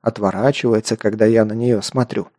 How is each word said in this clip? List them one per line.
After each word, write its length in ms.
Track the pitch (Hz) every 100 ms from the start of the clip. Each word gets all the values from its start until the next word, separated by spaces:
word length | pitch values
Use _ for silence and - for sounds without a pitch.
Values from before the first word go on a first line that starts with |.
отворачивается, 960 | 113 110 98 95 127 139 123 110 - 113
когда 280 | 107 107 110
я 200 | 113 107
на 80 |
неё 280 | 110 123 110
смотрю. 460 | - 131 123 104 -